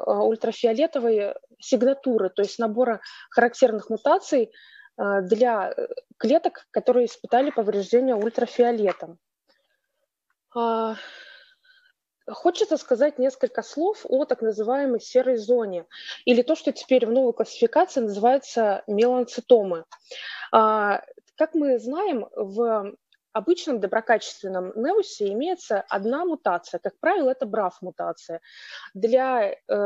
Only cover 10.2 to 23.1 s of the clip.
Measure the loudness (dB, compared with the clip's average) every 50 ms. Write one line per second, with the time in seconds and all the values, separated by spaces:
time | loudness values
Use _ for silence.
10.2 | _ _ _ _ _ _ -6 -4 -2 -2 0 -2 -2 -4 -6 -10 -14 -18 -20 -20
11.2 | -20 -20 -20 -20 _ _ _ _ _ _ _ _ _ _ _ _ _ _ _ _
12.2 | _ -16 -8 -2 0 0 0 0 0 0 -2 -2 -2 0 0 2 2 2 2 0
13.2 | 0 -2 0 0 -2 -4 -2 -4 -10 -8 -4 -2 -2 -2 -2 -4 -4 -2 0 0
14.2 | 0 0 -2 -2 -2 -2 -2 -2 -2 -2 -2 0 0 -2 -2 -4 -4 0 2 2
15.2 | 2 2 0 0 0 0 0 2 0 -2 -6 -8 -10 _ -16 -18 -16 -16 -16 -4
16.2 | 0 2 4 4 4 2 0 -2 -2 -4 -4 -4 0 2 2 2 2 2 2 2
17.2 | 2 0 0 -2 -4 -6 -2 0 0 2 4 2 2 2 0 -2 -4 -4 -2 0
18.2 | 2 4 4 2 0 -4 -2 0 0 0 0 -2 -4 -2 0 2 2 2 2 0
19.2 | -2 -4 -6 -6 2 6 6 6 6 2 -4 -6 -8 _ -20 -20 _ -20 -18 -16
20.2 | -14 -14 -14 -14 -4 2 4 4 6 6 4 4 2 2 0 -2 -4 -10 -20 _
21.2 | _ _ _ -2 -2 0 0 0 2 2 2 0 -2 -4 -4 -2 -2 -2 -2 -4
22.2 | -6 -6 -8 -8 -8 -6 -4 -2 0 0 0 -2 -4 -6 -10 -16 _ _